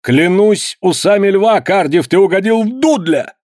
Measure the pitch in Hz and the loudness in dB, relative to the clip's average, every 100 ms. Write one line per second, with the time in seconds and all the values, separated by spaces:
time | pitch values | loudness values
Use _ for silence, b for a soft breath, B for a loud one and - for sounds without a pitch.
0 | - 131 175 185 214 208 - - 185 160 | 0 0 2 2 2 0 -4 -4 -4 -2
1 | 185 208 202 196 220 208 123 190 156 165 | 0 0 2 0 0 0 0 -2 0 -2
2 | 139 175 190 190 208 226 214 254 311 285 | 0 2 2 0 0 0 -2 -2 0 0
3 | 165 147 - _ | 0 -4 -4 _